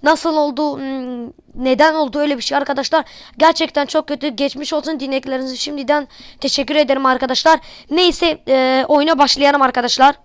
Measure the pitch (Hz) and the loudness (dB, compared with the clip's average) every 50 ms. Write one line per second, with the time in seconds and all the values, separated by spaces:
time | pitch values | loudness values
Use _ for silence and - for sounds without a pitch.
0 | - 285 320 302 - 339 311 311 294 294 262 233 302 294 277 269 269 269 269 269 | 4 2 2 2 0 -2 0 0 0 0 -2 -2 -4 -4 -4 -6 -8 -8 -8 -8
1 | 254 247 247 240 233 233 - _ _ _ _ - 247 262 254 - 294 320 311 320 | -8 -10 -10 -10 -12 -14 -16 _ _ _ _ -4 0 0 2 4 4 4 4 2
2 | 302 262 202 294 294 294 294 240 226 - 277 285 277 277 277 269 269 - - 320 | -2 -2 -2 -2 0 0 -2 -2 -4 -2 -2 -2 -2 -2 -4 -4 -2 0 0 0
3 | 285 - - - - - - - - 320 330 - 330 - - 294 285 277 - 311 | 0 -2 -14 -20 -20 -20 -2 2 4 4 4 2 -2 -2 -2 -2 -4 0 -2 -2
4 | 302 - 294 240 - 302 240 214 277 277 - 262 294 - 330 294 294 311 320 269 | -2 -2 -6 -6 -4 -6 -4 -2 -2 -2 -2 -6 -8 -4 -4 -4 -4 -4 -8 -6
5 | 262 269 269 269 262 269 262 262 262 262 262 247 - 294 294 285 269 233 294 294 | -6 -4 -4 -6 -4 -4 -6 -6 -6 -8 -8 -8 -8 -8 -8 -8 -2 0 0 -2
6 | 285 - - - - - - - - 269 - - 233 214 302 302 302 247 277 269 | -2 -6 -16 -20 -20 -20 -18 -8 -6 -4 -2 -2 -4 0 2 0 2 2 2 0
7 | 269 262 254 247 269 247 262 247 - 320 320 - - - - - - - 285 339 | 2 0 0 0 -2 -2 -4 0 4 2 2 2 0 -10 -20 -20 -10 -4 0 2
8 | 370 349 - - 349 339 311 - _ - 269 262 262 254 262 262 254 - 294 294 | 2 2 2 2 0 -2 -2 -2 _ 0 2 2 2 2 2 0 2 2 2 2
9 | 285 311 330 269 285 254 - 269 285 277 285 285 277 254 247 254 240 247 - - | 4 2 2 2 2 2 2 2 2 2 4 4 2 2 0 -2 -2 -2 2 4
10 | 262 277 277 _ _ | 4 4 4 _ _